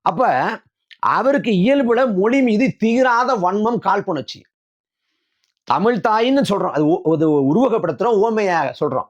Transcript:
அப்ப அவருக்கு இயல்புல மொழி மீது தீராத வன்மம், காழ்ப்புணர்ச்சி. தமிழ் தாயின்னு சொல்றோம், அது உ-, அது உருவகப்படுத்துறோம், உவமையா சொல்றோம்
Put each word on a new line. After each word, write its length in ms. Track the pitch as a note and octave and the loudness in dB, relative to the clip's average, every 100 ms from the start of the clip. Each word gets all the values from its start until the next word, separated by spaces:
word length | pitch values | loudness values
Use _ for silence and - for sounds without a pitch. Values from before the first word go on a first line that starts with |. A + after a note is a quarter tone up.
அப்ப 480 | - E3 A#3 C3 E3 A3 _ _ _ - | -2 0 0 0 -2 -6 _ _ _ -6
அவருக்கு 520 | - D#3 A#3 C#4+ F3 | -2 0 0 0 0
இயல்புல 640 | G3 G3 C#4+ A#3+ A#3 C4 | 0 2 2 2 0 0
மொழி 280 | F#3+ G3+ C4+ | 0 0 2
மீது 320 | B3+ G#3 B3+ - | 2 2 0 0
தீராத 580 | A3 A#3 B3+ A#3 B3 B3+ | 0 2 2 0 0 0
வன்மம், 420 | F3 G3 G#3+ A#3 | 0 0 -2 -2
காழ்ப்புணர்ச்சி. 680 | F#3 G3 G3 D#3 - - _ _ _ _ _ _ _ _ _ _ _ _ | -2 -2 -2 -8 -8 -16 _ _ _ _ _ _ _ _ _ _ _ _
தமிழ் 320 | - C3 G#3 A#3+ | -4 0 0 0
தாயின்னு 460 | A3+ G#3+ A#3+ C4+ C4 | 0 0 2 0 0
சொல்றோம், 220 | G3+ F#3 | -2 -2
அது 160 | C#3 D3+ | 0 0
உ-, 260 | F3+ F3 | 0 0
அது 160 | D#3+ D#3 | 0 2
உருவகப்படுத்துறோம், 880 | D3 C3+ E3+ C4 G#3+ E3+ D#3 G#3+ A3 | 2 2 2 2 0 -4 -2 0 2
உவமையா 500 | A3 A3 G3+ E3+ C#3 B2 | 0 0 0 0 -2 -4
சொல்றோம் 280 | D3 B2+ - | -4 -4 -8